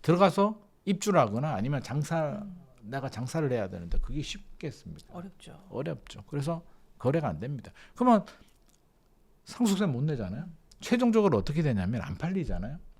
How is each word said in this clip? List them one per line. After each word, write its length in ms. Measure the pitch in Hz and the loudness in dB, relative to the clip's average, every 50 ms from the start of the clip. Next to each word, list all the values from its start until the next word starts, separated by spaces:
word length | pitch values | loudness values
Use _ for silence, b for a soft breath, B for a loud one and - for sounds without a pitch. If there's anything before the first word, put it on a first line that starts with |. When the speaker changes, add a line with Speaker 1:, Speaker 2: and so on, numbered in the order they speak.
| - | 4
Speaker 1:
들어가서 580 | - 165 175 196 185 - - 196 208 220 - - _ _ _ _ | 4 4 6 6 4 6 4 2 2 0 -4 -12 _ _ _ _
입주를 360 | 196 202 - - 208 196 165 | -2 -2 -2 0 2 4 4
하거나 340 | 131 107 101 117 143 156 143 | 4 4 2 -2 -2 -2 -2
아니면 280 | 95 104 131 147 131 - | -2 -2 -2 -2 -4 -4
장사, 580 | - - 147 147 - 170 165 156 147 135 208 208 | -4 -4 -4 -2 0 -2 -2 -2 -2 -4 -6 -10
Speaker 2:
음. 140 | 202 185 - - - - - - | -12 -14 -16 -18 -20 -20 -20 -14
Speaker 1:
내가 260 | 101 117 - 131 131 | -10 -8 -6 -6 -6
장사를 420 | - 113 123 123 - 165 156 139 123 | -6 -6 -8 -4 -2 -2 0 0 0
해야 160 | 117 101 95 | 0 -2 -4
되는데, 300 | 98 92 85 87 - - | -6 -8 -4 0 2 2
그게 240 | - - 127 147 143 | 2 0 -4 -6 -6
쉽겠습니까? 920 | - - - - - - - - 147 117 - - 92 - - - _ - | -6 -10 -12 -14 -18 -16 -10 -10 -10 -10 -10 -14 -16 -16 -16 -16 _ -16
Speaker 2:
어렵죠. 480 | 180 170 196 - - - - - - 190 190 | -14 -14 -14 -16 -20 -20 -20 -20 -20 -20 -12
Speaker 1:
어렵죠. 540 | - 117 143 170 160 120 - - - - 98 | -8 -6 -6 -6 -6 -8 -10 -18 -18 -18 -14
그래서 360 | - - 143 139 156 170 165 - b b b b b - - | -8 -6 -4 -4 -4 -4 -6 -8 b b b b b -20 -2
거래가 300 | - 123 139 165 151 123 | 0 2 2 2 0 0
안 120 | 82 76 | -4 -4
됩니다. 320 | 98 131 147 127 - - - B B B B | -6 -8 -8 -8 -10 -14 -20 B B B B
그러면 300 | - 247 254 233 208 170 - - - - _ _ _ _ _ _ _ _ _ _ _ _ _ _ _ _ _ _ _ _ | 2 6 6 6 6 4 -2 -16 -20 -20 _ _ _ _ _ _ _ _ _ _ _ _ _ _ _ _ _ _ _ _
상속세 420 | - - - 240 220 196 180 208 | -20 -2 2 2 4 4 4 2
못 160 | 180 131 120 139 | 0 0 0 0
내잖아요. 400 | 156 151 120 107 90 95 127 165 | 0 0 -2 -2 -4 -6 -8 -8
Speaker 2:
음. 140 | - - - _ _ - - | -12 -14 -20 _ _ -20 -14
Speaker 1:
최종적으로 580 | - - 240 240 254 240 220 220 208 196 143 104 | -2 0 2 4 4 4 6 6 6 6 4 4
어떻게 240 | 98 - 143 160 165 | 2 2 0 0 2
되냐면 400 | 147 120 101 90 92 123 120 - | 2 2 2 0 0 -2 -2 -4
안 120 | 143 - | -6 -6
팔리잖아요. 600 | - - 170 190 190 156 113 95 85 90 113 147 175 - - - | -4 -4 -2 -2 -2 -2 -2 -2 -4 -4 -6 -8 -10 -12 -16 -20